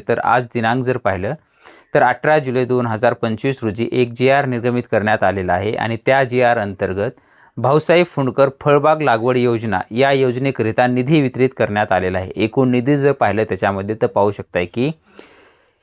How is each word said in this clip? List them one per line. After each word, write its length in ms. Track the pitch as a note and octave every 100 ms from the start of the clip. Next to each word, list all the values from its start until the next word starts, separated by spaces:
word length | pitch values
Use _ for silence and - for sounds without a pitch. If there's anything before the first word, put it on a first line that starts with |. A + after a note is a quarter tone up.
| -
तर 120 | A#2
आज 280 | - B2 A#2+
दिनांक 300 | A#2+ A2+ B2
जर 140 | B2+ A#2+
पाहिलं 360 | G#2 F#2+ G2 D#3 _ _ - - _
तर 100 | D3
अठरा 340 | B2 B2 D3+ D#3
जुलै 240 | C3 B2 B2
दोन 200 | B2 A#2+
हजार 280 | A2 A#2+ A#2
पंचवीस 440 | A#2 A2 C#3 C3
रोजी 240 | A2+ G2+ A#2
एक 220 | B2+ A#2+
जीआर 320 | A#2 B2+ C#3 C3+
निर्गमित 380 | B2 B2 A#2+ A#2
करण्यात 320 | A2 G#2+ G#2
आलेला 300 | G2 F#2+ F2+
आहे 200 | F2+ G2+ -
आणि 220 | A2 A#2 -
त्या 180 | C3+
जीआर 340 | C3 B2 B2 A#2
अंतर्गत 600 | G2+ F#2+ F#2+ F#2+ A2 - _ _ _ -
भाऊसाहेब 480 | A#2+ D3+ D#3 E3+ F3
फुंडकर 440 | - C3 B2+ C3+ -
फळबाग 400 | D3 C#3+ D3 D#3
लागवड 360 | C#3+ A2+ A#2+ B2+
योजना 440 | B2 A#2 A2+ F#2 -
या 200 | A2+ C3+
योजनेकरिता 760 | C#3 C3 A#2+ C#3 C3 A2 A2 B2
निधी 340 | B2 C3 D#3
वितरित 280 | C3 A#2+ C3 -
करण्यात 340 | A2+ G#2 G#2+
आलेला 260 | F#2 F#2 F#2
आहे. 140 | F#2
एकूण 380 | - G#2+ C#3 B2+
निधी 260 | B2 A#2+ D3
जर 140 | C#3
पाहिलं 320 | C#3 G#2+ G2+
त्याच्यामध्ये 520 | G#2+ F#2+ G#2 G2 G2+ A2
तर 120 | A#2+
पाहू 240 | - G#2
शकताय 340 | G2+ - F2+ F2
की 240 | - C#3 D#3+ _ - - _ _ _ _ _